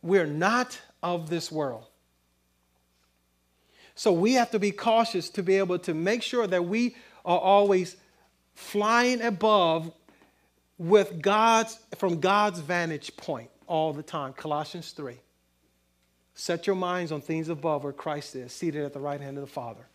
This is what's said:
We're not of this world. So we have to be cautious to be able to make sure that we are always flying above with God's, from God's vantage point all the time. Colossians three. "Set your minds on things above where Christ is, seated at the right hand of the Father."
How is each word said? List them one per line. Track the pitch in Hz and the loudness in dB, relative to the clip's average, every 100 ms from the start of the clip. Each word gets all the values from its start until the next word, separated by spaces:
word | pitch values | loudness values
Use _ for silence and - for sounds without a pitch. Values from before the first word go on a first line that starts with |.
We're | 165 190 156 | 4 2 2
not | 147 185 240 247 - - _ | 0 0 0 -2 -8 -20 _
of | 170 175 156 | -4 -4 -4
this | 165 - | -6 -6
world. | 156 143 113 - _ _ _ _ _ _ _ _ _ _ _ _ _ _ _ _ _ _ _ - | -4 -4 -6 -14 _ _ _ _ _ _ _ _ _ _ _ _ _ _ _ _ _ _ _ -20
So | - - | -2 2
we | 170 202 | 4 4
have | 254 240 | 4 2
to | 220 | 0
be | 202 | -2
cautious | 196 233 226 226 190 156 | 0 2 2 2 -2 -6
to | - | -6
be | 180 190 | 2 2
able | 190 180 | 2 -2
to | 180 | -2
make | 156 175 233 | -2 0 -2
sure | - 247 214 | -2 -2 0
that | 175 175 | 0 0
we | 220 240 - - - | 0 -2 -4 -20 -12
are | 170 175 | 0 2
always | 190 202 202 190 180 - _ _ _ _ _ - | 6 6 6 2 0 -10 _ _ _ _ _ -20
flying | - 202 208 233 247 247 | -6 0 2 4 4 0
above | 233 185 214 208 170 160 165 - _ _ _ _ _ _ _ _ | -2 0 4 6 4 2 -2 -14 _ _ _ _ _ _ _ _
with | 165 208 202 170 | 4 6 4 -2
God's, | 170 208 226 226 220 - _ - | 2 4 6 4 2 -6 _ -4
from | 190 170 | -2 0
God's | 185 202 208 175 | 2 4 2 -2
vantage | 147 175 170 151 - - | -4 -2 -2 -6 -10 -14
point | - 135 120 _ - | -8 -8 -10 _ -4
all | 165 156 | -2 0
the | 147 | -4
time. | 151 160 135 | -8 -8 -8
Colossians | 131 156 147 151 175 160 | -10 -6 -4 -6 -10 -14
three. | - 143 - _ _ _ _ _ _ _ _ _ _ _ | -12 -14 -14 _ _ _ _ _ _ _ _ _ _ _
"Set | - - 170 170 | -14 -4 -4 0
your | 190 | -2
minds | 185 180 170 | 0 -2 -4
on | 151 | -6
things | - 160 160 | -4 -6 -4
above | 160 160 147 | -4 -2 -2
where | 143 | -4
Christ | 143 - 151 - 131 | -8 -8 -8 -8 -14
is, | 123 | -14
seated | - 170 151 | -6 -6 -4
at | 143 | -8
the | 143 | -6
right | 143 143 | -8 -8
hand | 139 139 | -10 -12
of | |
the | 139 | -12
Father." | - 120 110 123 | -12 -12 -14 -20